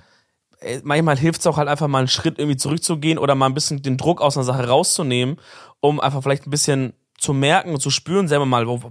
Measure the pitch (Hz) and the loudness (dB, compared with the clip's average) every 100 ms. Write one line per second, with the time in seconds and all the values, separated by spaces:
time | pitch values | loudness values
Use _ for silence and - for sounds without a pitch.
0 | _ _ _ _ _ _ - 131 147 147 | _ _ _ _ _ _ -12 -8 0 2
1 | 165 135 165 165 175 151 147 147 151 135 | 2 2 0 0 0 0 0 0 0 0
2 | 131 - 165 - 147 131 139 165 - 160 | 0 0 -2 -2 -2 -2 -2 -4 -2 -2
3 | 151 160 143 135 135 131 - 143 139 127 | -2 0 2 2 2 0 -4 -4 -2 -2
4 | 151 170 147 143 123 135 120 135 180 - | 0 2 0 0 -2 -2 2 2 2 0
5 | 147 123 123 156 - - - - 143 151 | 0 0 -2 -4 -12 -20 -20 -2 0 2
6 | 139 139 139 143 - 147 - 135 131 - | 0 -2 -2 -2 -2 -2 0 0 -2 -8
7 | _ - - 139 139 180 180 147 139 - | _ -8 -2 0 4 2 0 -4 -2 -4
8 | - 190 180 143 135 123 117 123 117 | -2 -2 2 2 2 2 0 -4 -8